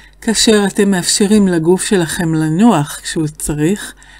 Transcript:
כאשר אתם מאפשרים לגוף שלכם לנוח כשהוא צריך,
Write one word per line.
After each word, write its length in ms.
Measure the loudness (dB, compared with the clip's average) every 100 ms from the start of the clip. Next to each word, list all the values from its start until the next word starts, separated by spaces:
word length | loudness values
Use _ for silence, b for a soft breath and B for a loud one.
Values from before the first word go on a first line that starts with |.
| B B
כאשר 420 | -4 0 2 2 2
אתם 240 | 0 0
מאפשרים 560 | 0 -2 0 2 4 2
לגוף 380 | 2 2 0 0
שלכם 480 | 0 0 -2 -2
לנוח 680 | -2 -2 2 2 2 -2 -8
כשהוא 240 | -8 -6 -6
צריך, 680 | -6 -8 -2 -2 -2 -8 b b